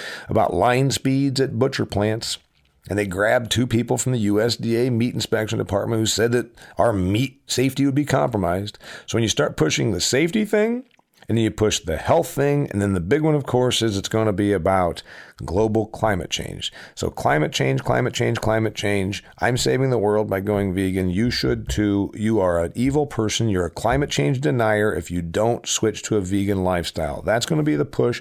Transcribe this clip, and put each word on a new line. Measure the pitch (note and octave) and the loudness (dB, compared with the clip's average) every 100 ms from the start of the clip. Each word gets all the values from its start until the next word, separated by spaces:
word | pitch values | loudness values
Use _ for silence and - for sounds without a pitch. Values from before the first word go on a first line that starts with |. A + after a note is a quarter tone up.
| - - - | -14 -14 -2
about | A2 G2+ | 0 2
line | E2+ G#2+ B2 C3+ | 2 2 4 2
speeds | A2+ C3+ C3+ C#3 B2+ | 0 0 0 0 0
at | C3 A2 | -2 2
butcher | C3 - | 0 0
plants. | B2+ G2 G#2 A2+ - - _ _ _ _ - | -2 0 0 -2 -6 -10 _ _ _ _ -4
And | G2 | -2
they | G#2 | -2
grabbed | F2+ G#2 A#2+ A2+ | 2 2 2 2
two | - B2 | 0 2
people | A#2 A#2 B2+ | 0 0 -2
from | - | 0
the | B2+ | 0
U | G2+ G2+ | 2 2
S | A#2 A2 | 2 0
D | A2+ A2+ | -2 0
A | C3 | 2
meat | A#2 B2 | 2 0
inspection | - A2 A2+ G#2+ A2+ | -2 -2 -2 -2 -4
department | G2+ G2+ G#2 A2+ | -2 -2 0 0
who | G#2+ | 0
said | - A#2 | 0 2
that | A#2+ A2+ - - - | 0 -2 -10 -8 0
our | A2+ | 2
meat | G#2 F2+ G2+ C3+ - - | 2 0 0 -2 -6 -6
safety | - C3 C3+ | 0 0 2
would | C#3 | 0
be | C3+ D3 | 2 0
compromised. | C3+ C#3+ A2+ F2 F2+ G#2 - - - | 0 0 0 0 -2 -4 -10 -18 -18
So | - A2+ | -4 0
when | |
you | A#2 | 0
start | - D3 - | 2 0 0
pushing | D#3 C#3+ B2+ | 0 2 0
the | F2+ | 0
safety | - B2+ E3 G#3+ G#3+ | 0 2 2 0 0
thing, | G#3+ A3 A#3+ - _ _ _ - | 2 2 -2 -8 _ _ _ -2
and | A2 | 0
then | |
you | A2 | 0
push | - G#2+ - | 2 0 0
the | - D#2 | -2 -4
health | - D#3+ - | 2 2 0
thing, | - C#3+ C#3+ C#3 | 0 2 2 0
and | G2+ | 0
then | G2+ | 0
the | F#2+ | 0
big | E2 C#3+ | 0 2
one, | D#3 | 2
of | D3+ C3 | 0 2
course, | B2 B2+ A#2+ | 2 2 2
is | A2+ G2 | 0 0
it's | F#2 | -2
gonna | A2 A2 | 0 0
be | G2 G2+ | 2 2
about | G2 E2 F#2+ F2+ - - - - - | 2 2 2 2 -2 -12 -20 -18 -12
global | - F2+ A2 G#2+ G#2+ | -4 0 2 2 -2
climate | - A2 F#2+ - | -2 -2 -2 -4
change. | - - - - - - | -6 -8 -10 -12 -12 -16
So | - - | -8 -6
climate | - - D3 D3 | -2 0 0 0
change, | C#3 C3+ C3+ | 0 0 0
climate | C3 B2 B2+ | 0 0 0
change, | - A#2+ A#2 | -2 -2 0
climate | - A2 A2 | 0 0 -2
change. | - G#2 G2+ F#2+ G2+ - - | -2 -2 0 -2 -4 -10 -4
I'm | G#2+ B2 | 0 0
saving | C3+ B2+ C3 | 2 2 2
the | A#2+ | 2
world | G2+ G#2 G#2+ | 2 2 0
by | G2 | -2
going | G2 G#2 G2+ | 0 0 0
vegan. | F#2 F#2+ F#2 F#2 | 0 0 0 0
You | F2+ A#2+ | 0 0
should | A#2+ C3 A#2+ A2 | 0 -2 -2 -2
too. | - G#2 G2+ F#2+ | 0 2 2 -2
You | - G#2+ A2 | -2 0 2
are | F#2 E2+ | 2 2
an | E2+ | -2
evil | - B2+ C#3 C#3+ | -2 0 0 -2
person. | - G#2+ - A#2 | -2 -2 0 0
You're | F#2 | 0
a | F2 | -2
climate | - A2 C3 C#3+ | -2 0 0 0
change | - C#3+ C3 | 0 0 0
denier | D3 C3 A2 G#2+ G#2+ | 0 2 2 2 2
if | F2 F2 | 0 -4
you | F2 | -4
don't | E2+ F2+ A2 A#2+ - | -2 0 0 0 -4
switch | - A2 G2+ | -2 0 -2
to | - A2 | -2 -2
a | |
vegan | F#2 G2 G2 G2 | 0 0 0 0
lifestyle. | F#2 F2+ E2+ - D#2 C#2+ | 0 0 -2 -4 -4 -4
That's | F2+ A2 - | -2 0 0
gonna | D#3 | 0
be | D3+ D3 | 2 0
the | C#3+ | -2
push. | - B2 A#2+ | 0 0 -2